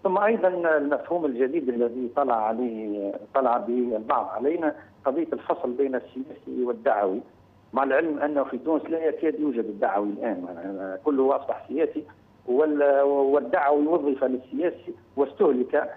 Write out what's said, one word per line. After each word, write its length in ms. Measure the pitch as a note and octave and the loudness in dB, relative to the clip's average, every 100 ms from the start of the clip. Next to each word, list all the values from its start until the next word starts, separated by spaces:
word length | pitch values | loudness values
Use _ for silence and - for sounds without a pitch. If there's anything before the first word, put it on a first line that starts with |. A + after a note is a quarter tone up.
ثم 140 | G3 F#3+ | 2 2
أيضًا 300 | G3+ A3+ F#3 F3+ E3+ D#3 | 4 4 2 2 2 2
المفهوم 480 | C#3+ D3 - F3 D3+ | 2 -2 -2 -2 0
الجديد 440 | A#2+ C3 E3 C3 | 0 0 0 -2
الذي 400 | A#2+ A#2+ B2 B2 D3 | 0 0 -2 -4 0
طلع 200 | C3+ A2+ G#2+ | 0 2 0
عليه، 680 | A2+ B2 A2 A2 G#2 G2 - G#2+ C3+ | -2 -4 -4 -6 -4 -4 -6 -2 0
طلع 220 | B2+ A#2+ | 2 2
به 380 | A#2 A#2+ A#2+ G#2+ | 0 0 0 -2
البعض 300 | A2 C3+ - | 0 -2 0
علينا، 460 | G2 B2+ E3+ D#3 D3 - _ C#3 | -2 -2 0 -2 -4 -14 _ -2
قضية 220 | C#3 E3 | -2 -2
الفصل 380 | B2 - - C3 | -6 -4 -2 -2
بين 240 | B2 C#3 B2+ | -2 0 0
السياسي 680 | - B2+ C#3 D3+ - B2+ | -6 -12 -12 -14 -10 -4
والدعوي، 560 | B2 A#2 A#2 G#2+ G2+ G2+ - - - _ _ | -4 -2 0 2 0 -2 -8 -20 -20 _ _
مع 100 | - | -2
العلم 360 | C#3 C3 E3 D3 | 2 2 2 0
أنه 240 | D3 D3 | -2 0
في 140 | C3 B2 | -2 -4
تونس 260 | D3 D#3 - | -2 -2 -2
لا 200 | D#3+ D#3+ | -2 0
يكاد 340 | - D#3+ C#3 | 0 -2 0
يوجد 260 | D3 A#2 G#2+ | -2 -2 -4
الدعوي 440 | G2+ A2+ G2+ G#2 | -2 0 0 -2
الآن، 880 | G2 B2 F2+ F2 E2+ F#2 G2 F#2+ F#2+ D3+ | -2 -4 -4 -8 -10 -10 -8 -8 -4 0
كله 300 | C#3 C3 C3 | 2 2 2
أصبح 320 | - - - | -2 -8 -6
سياسي، 360 | B2+ D#3 - - - _ _ - | -2 -2 -2 -10 -20 _ _ -2
وال-، 540 | B2+ D#3 D3 C#3+ C#3 | 2 2 4 4 4
والدعوي 840 | C#3 C#3+ C3+ D3 B2+ F#3 C#3+ D3 D3 | 4 4 4 2 2 0 4 4 4
وظف 360 | E3+ C#3+ C3 | 2 2 0
للسياسي 680 | B2+ B2+ - C3+ E3+ - - - - - | 0 -2 -6 -2 -2 -4 -14 -16 -12 -2
واستهلك 760 | C#3 - F#3 B2+ B2 D3 - | -2 4 4 4 2 0 -2